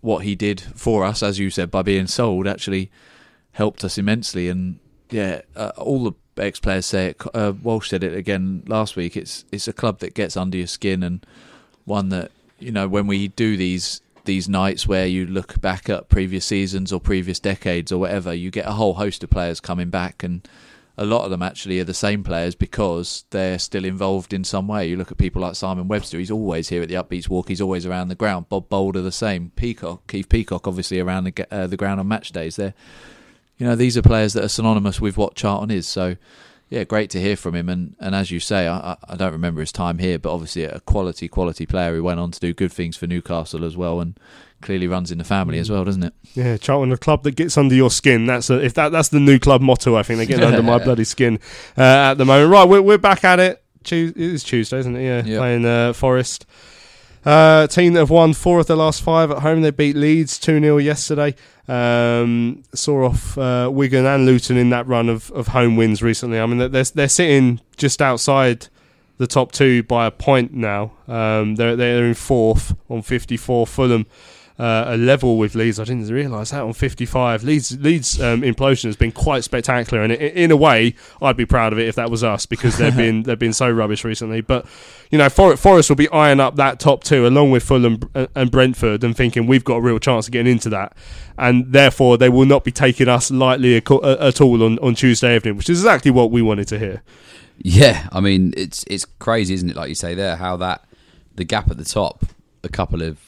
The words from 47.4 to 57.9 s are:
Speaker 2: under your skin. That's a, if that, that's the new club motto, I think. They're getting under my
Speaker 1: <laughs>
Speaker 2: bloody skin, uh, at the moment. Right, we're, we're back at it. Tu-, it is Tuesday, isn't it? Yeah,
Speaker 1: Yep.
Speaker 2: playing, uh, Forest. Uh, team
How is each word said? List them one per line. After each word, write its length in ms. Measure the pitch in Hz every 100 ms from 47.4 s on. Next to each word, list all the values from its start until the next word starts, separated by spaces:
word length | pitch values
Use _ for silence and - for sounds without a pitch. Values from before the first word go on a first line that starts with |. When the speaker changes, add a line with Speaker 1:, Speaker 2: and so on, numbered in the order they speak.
| 165 -
Speaker 2:
under 200 | 143 131
your 160 | 127
skin. 340 | - - 120 117
That's 240 | 123 -
a, 140 | 127 131
if 80 | 117
that, 160 | 151
that's 180 | 165 151
the 100 | 151
new 180 | 139 135
club 240 | 139 135
motto, 340 | 131 123 - 113
I 60 |
think. 160 | 101 113
They're 80 | 113
getting 180 | 131 143
under 180 | 113
my 160 | 117 120
Speaker 1:
<laughs> 40 |
Speaker 2:
bloody 200 | 127 120
skin, 340 | 113 - 123 110 - - - -
uh, 40 |
at 320 | 131 135 139 135
the 100 | 131
moment. 260 | 135 151
Right, 160 | 202 180
we're, 140 | 196
we're 160 | 196 208
back 260 | 202 190
at 160 | 185 180
it. 240 | 185 185 _ _
Tu-, 300 | - 170 165 -
it 20 |
is 260 | 170 165
Tuesday, 360 | - 123 110 131
isn't 160 | 123 123
it? 80 |
Yeah, 200 | 131 123
Speaker 1:
Yep. 140 | 110 110
Speaker 2:
playing, 260 | 123 120 117
uh, 280 | 117 120
Forest. 540 | 120 135 127 123 - - _ - - - - _ -
Uh, 440 | - 151 160 156 151
team 260 | - 175